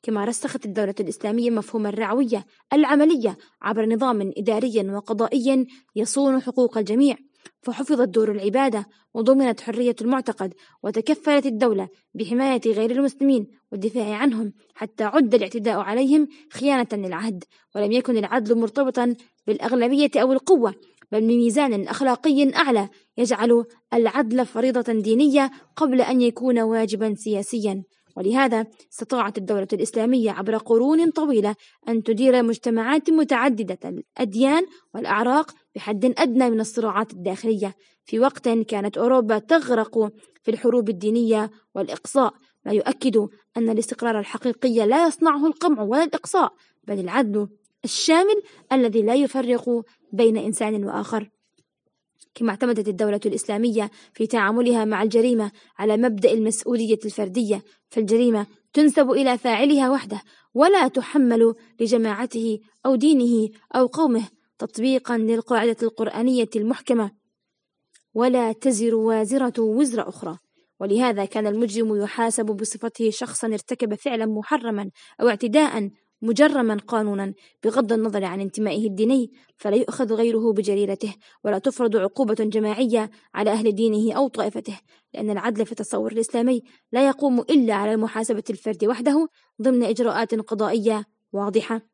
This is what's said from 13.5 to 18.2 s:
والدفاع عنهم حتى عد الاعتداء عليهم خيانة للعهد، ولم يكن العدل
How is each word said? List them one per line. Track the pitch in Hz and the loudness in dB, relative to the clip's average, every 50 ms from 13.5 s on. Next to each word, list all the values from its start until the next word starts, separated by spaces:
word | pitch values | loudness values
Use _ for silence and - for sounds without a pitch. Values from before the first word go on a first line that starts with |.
| _ _ _ _ | _ _ _ _
والدفاع | 208 202 190 220 - 247 214 208 214 | -10 -6 -6 -4 -4 -4 -4 -4 -4
عنهم | 214 262 285 226 220 226 202 - _ _ _ _ | 0 0 0 0 0 -6 -6 -10 _ _ _ _
حتى | - 214 214 _ - 220 | -12 -12 -12 _ -6 -4
عد | 208 - 311 277 214 233 | 0 2 2 4 4 4
الاعتداء | 233 208 185 - 233 202 226 208 190 | 2 2 0 -6 -4 -2 -2 -2 -2
عليهم | 196 185 214 247 277 262 294 311 294 277 - - - _ | -4 -2 -2 0 2 4 4 4 2 0 -4 -20 -20 _
خيانة | - - 247 285 277 254 240 - 226 | -12 -4 0 2 2 2 0 -2 -4
للعهد، | 208 190 185 165 165 214 226 190 180 - _ _ _ _ _ _ | -6 -6 -6 -8 -6 -6 -6 -8 -8 -12 _ _ _ _ _ _
ولم | 202 208 208 | -4 -2 0
يكن | 226 254 247 254 240 | 0 0 0 0 0
العدل | 220 | 0